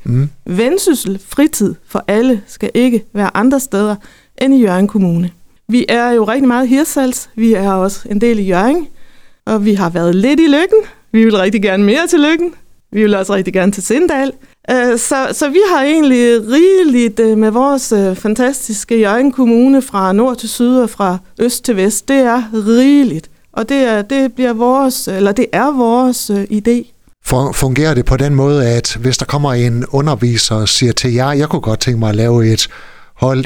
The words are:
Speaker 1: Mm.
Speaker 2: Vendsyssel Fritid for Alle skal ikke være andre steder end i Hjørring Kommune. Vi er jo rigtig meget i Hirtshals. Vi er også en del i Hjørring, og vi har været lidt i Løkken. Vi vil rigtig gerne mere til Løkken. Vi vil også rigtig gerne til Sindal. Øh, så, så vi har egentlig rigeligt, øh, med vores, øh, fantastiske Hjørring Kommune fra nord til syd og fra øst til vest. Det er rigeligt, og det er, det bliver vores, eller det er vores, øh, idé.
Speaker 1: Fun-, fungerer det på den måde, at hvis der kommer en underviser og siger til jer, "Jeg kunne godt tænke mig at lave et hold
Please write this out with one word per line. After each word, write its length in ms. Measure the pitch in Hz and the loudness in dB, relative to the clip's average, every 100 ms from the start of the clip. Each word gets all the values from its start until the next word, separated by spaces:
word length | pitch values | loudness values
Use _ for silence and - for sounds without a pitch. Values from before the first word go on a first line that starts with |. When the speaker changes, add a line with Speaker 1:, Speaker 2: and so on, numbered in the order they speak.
Speaker 1:
Mm. 260 | - 123 143 - - | -4 -2 -2 -6 -6
Speaker 2:
Vendsyssel 720 | 180 233 370 381 269 - 190 - | -2 0 0 0 -2 -2 -8 -6
Fritid 460 | - 302 - 202 165 - | 0 0 0 -2 -4 -8
for 160 | 202 - | -8 -2
Alle 320 | 208 254 226 - | 0 0 -2 -6
skal 240 | - 208 | -10 -4
ikke 300 | - 254 233 - | 0 0 0 -4
være 160 | 202 196 | -4 -2
andre 260 | - 233 269 | 0 0 0
steder 360 | 254 196 208 208 - - _ - | -2 -2 -2 -4 -10 -20 _ -4
end 120 | 269 | 2
i 40 | 269 | 2
Hjørring 300 | 214 180 202 | 2 2 0
Kommune. 420 | 214 185 170 175 - - _ - | 0 0 0 -4 -8 -20 _ -2
Vi 160 | 240 - | -2 0
er 220 | 233 240 | 0 0
jo 140 | 240 | 0
rigtig 240 | 214 254 262 | 0 0 0
meget 180 | 247 254 | 2 2
i 20 | |
Hirtshals. 640 | 269 320 - 262 254 - - | 0 0 -2 -2 -4 -10 -2
Vi 160 | 226 | 0
er 180 | 214 196 | 2 0
også 300 | 190 190 196 - | 0 -2 -4 -6
en 100 | 208 | -2
del 180 | 233 226 | 0 0
i 40 | |
Hjørring, 460 | 190 180 220 330 294 - - - - _ - | 0 0 0 0 -4 -12 -20 -20 -20 _ -4
og 180 | 220 | -2
vi 100 | 208 | 0
har 160 | 202 175 | 0 -2
været 240 | 170 170 | -2 0
lidt 260 | 185 233 294 | 2 2 2
i 60 | 320 | 2
Løkken. 320 | 285 381 427 - - _ | 2 2 0 0 -8 _
Vi 120 | 220 | 2
vil 120 | 226 208 | 2 2
rigtig 260 | 185 214 | 0 0
gerne 220 | 202 190 | 0 2
mere 220 | 202 262 339 | 2 2 2
til 140 | 349 | 2
Løkken. 340 | 294 320 349 - - _ _ | 2 0 -2 -8 -20 _ _
Vi 100 | 208 | 0
vil 120 | 214 | 0
også 200 | 202 190 | 0 0
rigtig 200 | 202 185 | -2 -2
gerne 180 | 185 185 | 0 0
til 100 | 196 | -2
Sindal. 500 | 185 247 349 285 269 262 - _ - | -2 0 0 0 -4 -6 -16 _ -4
Øh, 280 | 254 247 233 | 0 0 0
så, 300 | - 269 262 | -2 -2 -2
så 160 | - 294 | -2 0
vi 100 | 311 403 | 2 2
har 80 | 330 | 2
egentlig 640 | 277 320 294 247 240 233 214 | 2 2 2 4 4 2 2
rigeligt, 680 | 269 359 381 339 247 233 220 | 2 4 4 2 2 0 0
øh, 180 | 226 220 | 2 2
med 120 | 220 | 2
vores, 420 | 220 269 277 269 | 2 0 0 0
øh, 240 | 214 190 185 | 0 0 -2
fantastiske 800 | 214 214 254 277 - 208 - 233 | -4 -2 -2 -2 -6 -8 -2 0
Hjørring 380 | 208 226 269 | 2 2 0
Kommune 480 | 254 247 233 254 269 | 2 2 4 4 2
fra 300 | 262 202 190 | 0 -2 0
nord 240 | 196 254 247 | 2 0 -2
til 120 | 226 | -8
syd 300 | - 240 254 | -2 0 2
og 120 | 226 | 0
fra 280 | - 196 180 - - | -2 -4 -4 -8 -4
øst 260 | 240 - | -4 -2
til 120 | - 202 | -4 0
vest. 320 | 190 220 - | 0 -2 -2
Det 80 | 269 | 0
er 260 | 247 240 220 | 2 0 -4
rigeligt, 800 | 220 208 233 262 285 262 156 - - _ | -4 0 4 4 4 2 -2 -10 -20 _
og 160 | - 220 | -8 -4
det 80 | 277 | 0
er, 260 | 254 214 | 0 0
det 300 | 208 277 269 | -2 -2 -2
bliver 200 | - 254 | -2 -4
vores, 560 | 226 240 262 269 254 - | 0 0 0 0 -2 -6
eller 240 | 190 196 | -2 0
det 140 | 208 247 | 0 0
er 180 | 175 262 | 0 0
vores, 600 | 277 233 240 254 240 - | 0 0 2 0 -2 -4
øh, 120 | 202 | -4
idé. 500 | 196 214 220 240 233 _ _ _ - | -4 -2 0 -2 -2 _ _ _ -4
Speaker 1:
Fun-, 260 | 127 139 | -2 0
fungerer 420 | - 135 127 156 | -2 -2 0 0
det 100 | 127 | 0
på 120 | 123 131 | 0 0
den 180 | 143 | 2
måde, 340 | 139 139 147 120 | 2 2 2 0
at 280 | 117 - - | 0 -4 -4
hvis 180 | 123 123 | -4 -4
der 80 | 143 | -4
kommer 260 | 143 143 | -2 -2
en 320 | 120 120 117 123 | 0 0 -2 -2
underviser 640 | 139 147 131 120 113 - | -2 -2 0 -2 -2 -2
og 140 | 110 107 | -2 -2
siger 240 | - 123 | 0 0
til 200 | 113 131 | 0 -2
jer, 200 | 120 131 | 0 0
"Jeg 160 | 143 147 | 0 -2
kunne 140 | 160 | -2
godt 180 | 107 110 | -2 -4
tænke 180 | - 117 | -2 -2
mig 100 | 110 | 0
at 80 | 104 | 0
lave 360 | 117 120 113 | 2 2 2
et 160 | 110 - - - - - | 0 -2 -8 -20 -20 -20
hold 300 | - 127 131 | -6 -2 -2